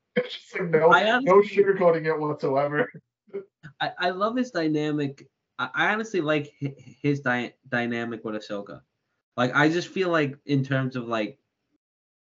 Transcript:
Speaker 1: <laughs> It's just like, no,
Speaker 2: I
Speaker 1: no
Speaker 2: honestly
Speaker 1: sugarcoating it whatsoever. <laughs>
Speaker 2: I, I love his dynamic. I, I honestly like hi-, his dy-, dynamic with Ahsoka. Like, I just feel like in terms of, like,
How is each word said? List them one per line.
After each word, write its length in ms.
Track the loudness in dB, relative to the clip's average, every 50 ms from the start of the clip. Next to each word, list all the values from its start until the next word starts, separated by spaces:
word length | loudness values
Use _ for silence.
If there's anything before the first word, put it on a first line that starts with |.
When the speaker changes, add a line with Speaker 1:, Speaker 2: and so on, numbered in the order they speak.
| _
Speaker 1:
<laughs> 140 | _ -4
It's 180 | -4 -4 -4 -8
just 200 | -16 -16 -12 -8 -6
like, 120 | -4 0
no, 220 | 2 4 6 8 6
Speaker 2:
I 180 | 6 6 4 2 2 4
Speaker 1:
no 120 | 6 6
Speaker 2:
honestly 60 | 6 6
Speaker 1:
sugarcoating 640 | 4 4 2 2 2 4 4 4 4 4 4 0
it 120 | -2 -2 -2
whatsoever. 720 | -2 -4 -4 -2 -2 0 0 0 0 0 0 -2 -2 -4 -4 -20 _ _ _ _ _ _ -14
<laughs> 480 | -14 -14 _ _ _ -20 -18 -10 -8
Speaker 2:
I, 120 | -8 -6 -6 -4
I 120 | -4 -4
love 260 | -2 -2 -4 -2 -2
his 140 | -2 -4 -2
dynamic. 800 | -2 -2 -2 0 0 0 -2 -2 -2 -2 -4 -4 -6 -10 -20 _ _ _ _ _ _ -8
I, 120 | -8 -6 -2
I 180 | -2 0 0 0
honestly 280 | -2 -4 -4 -4 -2
like 320 | 0 0 0 -2 -2 -6 _ -8
hi-, 140 | -8 -8 -8 -10 -20 -20 -14 _ -2
his 180 | -2 -2 0
dy-, 340 | 0 -2 -2 -2 -4 -6 -10 _ _ -6
dynamic 560 | -4 -4 -2 -2 -4 -4 -6 -6 -8 -8 -8
with 100 | -8 -8
Ahsoka. 480 | -8 -8 -8 -10 -10 -10 -12 -16 -20 _ _ _ _ _ _ _ _ _ _ -4
Like, 180 | -2 -2 0 2
I 140 | 4 4 4
just 200 | 2 0 -4 -4
feel 200 | -4 -2 -2 0
like 280 | 2 2 0 0 -4 -8 _
in 180 | -2 0 0 0
terms 320 | 0 0 -2 -2 -2 -4
of, 100 | -6 -6
like, 320 | -4 -2 -2 -2 -4 -6 _ _ _ _ _ _ _ _ _ _ _ _ _ _ _ _ _